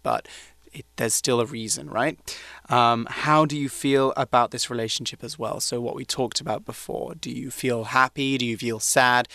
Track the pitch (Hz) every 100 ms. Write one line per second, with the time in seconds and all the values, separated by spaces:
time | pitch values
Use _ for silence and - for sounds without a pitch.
0 | 120 117 - - - _ _ 147 - -
1 | 117 - - 120 113 117 110 - 147 110
2 | 147 - - - - - - 120 117 117
3 | 117 - 151 151 151 147 139 - 139 135
4 | 135 - 123 123 113 120 - 120 113 -
5 | - - 117 - 110 - - 120 120 -
6 | 131 - 120 - 139 107 - - - -
7 | 123 160 - 123 127 - 127 117 110 131
8 | 131 143 135 135 120 110 120 110 - 139
9 | 127 123 123